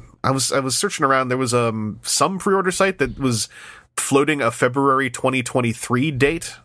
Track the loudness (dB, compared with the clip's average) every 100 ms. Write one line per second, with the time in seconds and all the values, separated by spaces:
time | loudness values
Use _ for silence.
0 | -16 _ -2 0 0 -2 -2 -2 -2 0
1 | 2 2 2 0 0 2 0 0 -4 -6
2 | -4 0 0 0 0 2 0 0 0 0
3 | -4 0 0 0 -2 -10 -20 -20 -12 -8
4 | 2 2 4 2 0 0 0 2 2 2
5 | 0 -2 -2 -2 -2 -2 -2 -4 -2 0
6 | 0 2 0 0 -8 -16